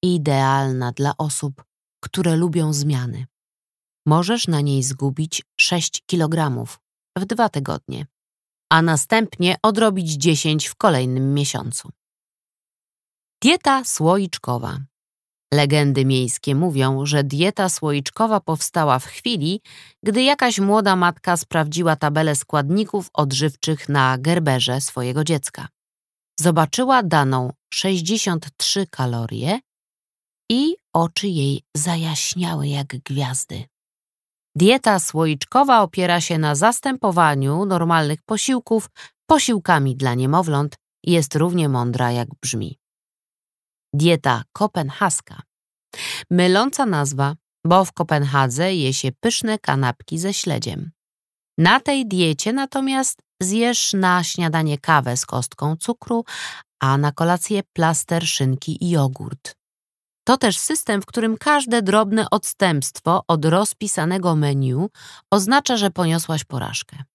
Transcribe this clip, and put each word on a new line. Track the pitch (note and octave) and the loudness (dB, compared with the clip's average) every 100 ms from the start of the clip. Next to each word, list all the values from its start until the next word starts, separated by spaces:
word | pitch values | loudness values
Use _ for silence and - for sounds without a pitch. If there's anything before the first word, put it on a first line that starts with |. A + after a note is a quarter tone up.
Idealna | F3+ F3 D3+ C#3 C3+ C3+ C3+ C3 B2 | 0 0 2 2 2 2 0 -2 -4
dla | A#2+ C#3 - | -2 -4 -2
osób, | D3+ - D3 C3+ - _ _ _ | -4 -4 -8 -10 -20 _ _ _
które | - - F3 D#3+ | -12 -2 0 2
lubią | F3 E3 D#3 | 0 0 0
zmiany. | D3 C#3+ C3+ B2 A#2 B2+ _ _ _ _ _ _ _ - | 0 0 -2 -4 -8 -12 _ _ _ _ _ _ _ 2
Możesz | D#3 F3+ A#3 - | 2 2 -2 0
na | D#3 | 0
niej | C#3+ C#3 | 0 0
zgubić | C3 C3 C#3 C3 D#3 - - - | -2 -2 -4 -4 -6 -6 -10 -2
sześć | - F3 - - _ | 0 0 -2 -8 _
kilogramów | F3+ D#3 E3 D3+ B2 A#2 - _ _ _ - | 0 0 0 -2 -2 -8 -14 _ _ _ -8
w | |
dwa | G3 A#3 A3+ | -6 0 0
tygodnie, | D3 C3+ D2 - B2+ D3 _ _ _ _ _ _ | 0 -4 -6 -6 -10 -10 _ _ _ _ _ _
a | D#3+ | 4
następnie | E3 D#3 - A3 A3 - F3+ F#3 | 4 0 2 0 0 0 0 2
odrobić | G#3+ G#3 A3 F#3+ E3 | 0 2 2 0 -4
dziesięć | D3+ D#3 D3+ D#3+ D#3 - | 0 2 2 2 -2 -2
w | |
kolejnym | - G#3+ C#3+ B2+ B2+ C3+ | 0 2 2 0 0 0
miesiącu. | C#3+ C#3+ D3+ C3 - - - _ _ _ _ _ _ _ _ _ _ _ _ _ _ | 0 -2 -4 -8 -10 -12 -20 _ _ _ _ _ _ _ _ _ _ _ _ _ _
Dieta | B3 F4+ - C4+ | 2 2 2 2
słoiczkowa. | B3+ - D#3 F#3+ F#3 - - B2 A#2+ C3+ C#3 _ _ _ _ _ _ | 0 0 2 2 0 -6 -6 -6 -4 -8 -12 _ _ _ _ _ _
Legendy | C#3+ C#3+ D3+ C#3+ C3+ | 2 4 4 2 2
miejskie | C3+ C3 B2 - - | 2 2 0 -4 -2
mówią, | C#3 F3 C#3 C3 C3+ D3 | 0 0 0 0 0 0
że | D3 | 0
dieta | C#3 C#3+ F3+ G#3 F#3 | 0 0 0 2 -2
słoiczkowa | - D#3 C#3+ C#3 - A3 G#3+ | -2 -2 -2 -4 -2 0 0
powstała | - D#3 - - D3+ C3 | -2 -4 -2 0 2 0
w | |
chwili, | - - B3 A3+ D3 G3+ _ - - _ | -2 -10 -6 -2 -2 -4 _ -20 -20 _
gdy | G3+ G#3+ | -2 2
jakaś | C4 C#4+ B3+ G#3+ | 2 2 2 2
młoda | G3 G#3+ G3+ F#3 | 2 4 4 4
matka | F3 E3+ - E3+ | 2 0 -2 -2
sprawdziła | - E3+ D3+ D#3+ E3+ D#3 | -2 -2 -2 0 0 2
tabelę | D3+ D3 D#3+ C#3+ | 0 2 0 0
składników | - D3+ C#3+ F#3+ G#3 G#3 F3 | -2 -2 0 0 0 -4 -4
odżywczych | - D3 C3 D3+ D3 - D#3 - | -2 0 0 -2 -2 -4 -4 0
na | C#3+ C3 C3 | 2 2 2
gerberze | C3+ F3 D#3 B2+ A#2+ B2+ | 0 2 2 0 0 -2
swojego | C3+ - B2 B2+ | -4 -6 -4 -2
dziecka. | D#3 D#3 - - - _ _ _ _ _ _ - | 0 -2 -4 -12 -18 _ _ _ _ _ _ 0
Zobaczyła | E3 E3 D#3+ - B3+ C4 | 2 4 2 0 2 2
daną | G3 D#3+ C3+ C3 B2+ - _ | 4 2 2 0 -2 -8 _
sześćdziesiąt | - F#3+ F#3 E3 A3 - E3+ - _ | -4 -2 -2 -2 -2 -2 -4 -6 _
trzy | - G3+ F#3+ | -4 -2 -4
kalorie | - B2+ A#2+ A2+ A2 B2+ A3+ _ _ _ _ _ _ _ _ _ | -4 -4 -2 -6 -6 -4 -4 _ _ _ _ _ _ _ _ _
i | A#3 D4 F4+ _ | 0 0 -2 _
oczy | - E3 - G3+ | -4 -4 -2 -4
jej | E3+ C#3 C#3 _ D3+ | -2 -2 -2 _ -6
zajaśniały | D#3 E3+ D#3+ D3+ - F3+ F3 D#3+ C#3+ | -4 -4 -4 -4 -6 -4 -4 -4 -4
jak | C#3+ C#3 | -4 -6
gwiazdy. | B2+ - C3+ C3 B2+ - G2+ A#2+ _ _ _ _ _ _ _ _ - | -10 -8 -4 -4 -6 -8 -12 -14 _ _ _ _ _ _ _ _ 2
Dieta | F#3 C4 A#3 G3 | 4 6 4 2
słoiczkowa | - D#3 D#3+ D3 - B3 C#4 A#3 | 0 0 0 -2 -2 0 4 4
opiera | F#3+ F#3+ F3+ F3 | 4 0 0 0
się | D#3+ E3 | 0 0
na | D#3 | 0
zastępowaniu | C#3+ G3+ A#3+ C#4 C4 G#3+ E3+ D#3+ C#3+ C3+ D#3 G3+ | 2 2 2 -4 -2 0 4 4 4 0 0 0
normalnych | F3+ E3 E3 D3 D#3 | 0 2 2 2 -2
posiłków | - G#3+ - B3+ - A3+ - - - _ _ | -4 -4 0 -2 0 -2 -2 -18 -20 _ _
posiłkami | D#4 - A3 E3+ E3 C3+ C3 | 2 4 -2 2 2 2 0
dla | C3 | 0
niemowląt. | A#2+ C3 D#3+ E3+ C#3+ D3 - _ _ | 0 2 2 2 0 -2 -6 _ _
Jest | - E3+ D3 | 0 2 2
równie | D3+ E3+ F3 D3+ | 0 0 0 0
mądra, | C3 A#2+ A#2+ B2 | 0 -2 0 0
jak | A#2+ A#2+ - | 0 -4 -8
brzmi. | - A2+ G#2+ - _ _ _ _ _ _ _ _ _ _ _ | -8 -6 -8 -12 _ _ _ _ _ _ _ _ _ _ _
Dieta | C#3+ D#3+ E3 C#3 A#2 - | 0 2 2 2 0 -2
kopenhaska. | - G#3 - C#3 - G3 - - - - _ _ _ _ - - - - | -4 -2 -2 -6 -2 -2 -2 -8 -20 -20 _ _ _ _ -14 -10 -10 -2
Myląca | F3+ F3+ F#3 B3+ C#4 B3+ | 2 4 4 2 0 0
nazwa, | E3 C#3+ C#3 C#3 D#3+ _ _ E3 | 0 -2 0 -2 -4 _ _ 2
bo | F3+ | 4
w | F#3 | 2
Kopenhadze | - E3 D#3 C#3+ C#3 C3+ B2 F3+ | -2 0 0 2 2 0 0 -2
je | F#3 C3+ | 0 -2
się | C3+ C3+ B2 | -2 -4 -2
pyszne | A3+ - A3+ G#3+ | -2 -2 -4 -4
kanapki | - C#3 C3 A#2+ - D#3+ | 0 2 0 -2 -8 -6
ze | F#3 | -4
śledziem. | G3 - B2+ A2+ F2+ D#3 _ _ _ _ _ _ - | -4 -4 -4 -4 -8 -10 _ _ _ _ _ _ 2
Na | E3 A#3+ | 4 4
tej | C4+ C#4 A#3+ | 2 -2 -2
diecie | F#3 E3 D3+ G#3+ | 0 0 0 -2
natomiast | B3+ C4+ C#4 C4+ C4+ C4 - _ _ | -4 -4 -4 -2 -2 -4 -6 _ _
zjesz | F#3 G#3+ A#3 A#3 - | -2 0 0 0 -2
na | G3 F#3+ F3+ | 0 2 2
śniadanie | E3 - E3 D#3+ D#3 D3 | 0 -2 0 0 0 -2
kawę | - D#3 B2+ B2 | 4 4 4 -4
z | - | -4
kostką | C3 B2+ - D3 D#3+ | -4 -6 -4 -4 -4
cukru, | - A#3 - A#3 A#3 - - - - _ | -4 -6 -2 -4 -4 -12 -12 -14 -20 _
a | C3+ C#3 | 0 2
na | D3 | 0
kolację | C#3 E3 F3+ - G#3 - | 0 0 0 0 -4 -4
plaster | - E3 D#3+ - E3+ D#3+ | 0 0 0 -2 -2 -2
szynki | - C3 C3 - D#3 | -2 -2 -2 -6 -4
i | F3 | 0
jogurt. | E3+ C3+ C3 - C3+ - - _ _ _ _ _ _ - | 2 0 -2 -12 -12 -16 -20 _ _ _ _ _ _ 0
To | B3+ | 2
też | A3+ F3+ | 2 0
system, | - D#4 - G3+ | -4 -4 -2 -4
w | G3 | -2
którym | - A3+ A3 | -4 -2 -2
każde | D4 A#3+ B3+ A#3+ | 0 0 2 0
drobne | G3 G#3 G#3+ A3 G#3+ | 2 2 2 0 0
odstępstwo | G#3+ - - F#3+ D3+ C3 - - F3 - | 0 -2 0 2 2 -2 -6 0 0 2
od | E3 | 0
rozpisanego | D3+ F3 G#3 - G#3 - D#3+ F#3 F3+ D#3+ | 4 2 2 -4 -6 -2 -2 0 0 2
menu | D3 C#3 C3 B2+ F#3+ _ - - _ | 2 0 0 -2 -4 _ -20 -20 _
oznacza, | A3 G3 C#4 C#4+ A#3+ | 0 2 0 2 0
że | G3 | -2
poniosłaś | E3+ E3+ E3 - D#3 | 0 0 0 -2 -4
porażkę. | - C3+ - - - C#3+ C3+ | -4 -6 -6 -8 -12 -16 -18